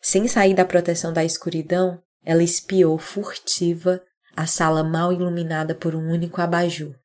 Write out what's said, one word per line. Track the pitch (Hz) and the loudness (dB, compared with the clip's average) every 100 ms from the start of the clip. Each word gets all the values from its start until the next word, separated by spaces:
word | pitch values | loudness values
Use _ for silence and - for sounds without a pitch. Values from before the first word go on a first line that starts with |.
Sem | - 190 226 | 2 2 2
sair | - 196 | 4 4
da | 190 | 4
proteção | 185 180 175 170 170 | 2 2 0 -4 -2
da | 165 | -2
escuridão, | 160 - - 160 156 180 185 175 _ _ | -2 -2 -4 -6 -2 0 0 -4 _ _
ela | - 165 | 0 2
espiou | 170 - - 190 170 160 | 2 0 -2 2 4 2
furtiva | - - 208 - - - 175 170 175 180 _ _ _ - | -4 -8 -8 -10 -6 -2 -2 -2 -2 -4 _ _ _ -6
a | 160 | 4
sala | - 160 160 | 4 4 2
mal | 156 165 175 | 0 0 0
iluminada | 180 180 170 165 160 156 | 0 -2 -4 -4 -4 -4
por | 165 170 | -4 -4
um | 160 160 | -4 -2
único | 170 170 170 | -2 -4 -4
abajur. | 170 170 175 170 151 139 | -2 0 -2 -4 -12 -14